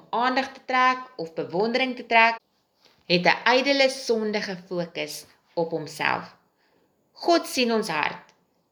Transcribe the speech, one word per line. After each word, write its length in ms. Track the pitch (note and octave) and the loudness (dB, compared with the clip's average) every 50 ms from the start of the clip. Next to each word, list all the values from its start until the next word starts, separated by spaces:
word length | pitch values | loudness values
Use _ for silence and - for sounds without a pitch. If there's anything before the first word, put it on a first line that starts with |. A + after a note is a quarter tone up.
| - _ | -10 _
aandag 440 | - A3 A#3+ C4 C4 C4+ B3+ - - | -2 -2 0 0 0 0 -2 -4 -6
te 80 | - _ | -14 _
trek 340 | - B3+ B3+ B3+ B3+ B3+ B3+ B3+ - - - | -2 2 2 4 2 2 0 -6 -14 -12 -12
of 160 | E3 D#3+ - | -12 -10 -8
bewondering 640 | - D3 C3+ D3+ F3+ G#3+ A#3 A#3 B3 C4 C4 A#3+ | -8 -8 -4 -2 -2 0 0 0 0 -2 -2 -4
te 100 | B3 A#3 | -6 -4
trek, 300 | - A#3 A3+ A3+ A#3 A3+ - _ _ _ _ _ _ _ _ _ _ _ _ _ | 2 4 4 6 4 2 -2 _ _ _ _ _ _ _ _ _ _ _ _ _
het 200 | - F3 F3 F3+ | 0 0 2 4
'n 160 | E3+ D#3+ - - A3+ B3 C4 | 4 2 2 2 2 4 4
ydelle 320 | C4 C#4 C#4 C#4 C4+ C4 | 4 2 2 4 2 2
sondige 640 | C4 - - - A#3 A3 A3 G#3+ G#3 G#3 G3+ G#3 F#3+ F3 - - | 0 -2 -2 -2 -2 0 -2 -2 -4 -4 -4 -6 -8 -10 -10 -8
fokus 580 | F#3 F3 E3+ E3+ - D#3 D3+ D3 - - - - _ _ _ _ - | -6 -6 -6 -6 -6 -10 -10 -8 -10 -14 -16 -18 _ _ _ _ -6
op 180 | F3 E3+ E3+ | -4 -4 -4
homself. 640 | E3 D#3 D3+ C#3+ - - D3 C#3 B2+ A2+ - - - _ _ _ _ _ _ _ _ _ _ _ _ _ _ _ | -4 -8 -8 -8 -6 -2 0 0 0 -2 -4 -10 -18 _ _ _ _ _ _ _ _ _ _ _ _ _ _ _
God 360 | _ - - E4+ E4+ E4 - - | _ -4 0 2 2 2 2 -2
sien 240 | - C4+ B3 A3+ | -2 0 0 2
ons 160 | A#3 A3 G3+ - | 0 0 -2 -2
hart 440 | D#3+ D3+ C#3+ - - - - _ _ _ _ _ _ _ _ _ | -2 -2 -2 -2 -4 -6 -16 _ _ _ _ _ _ _ _ _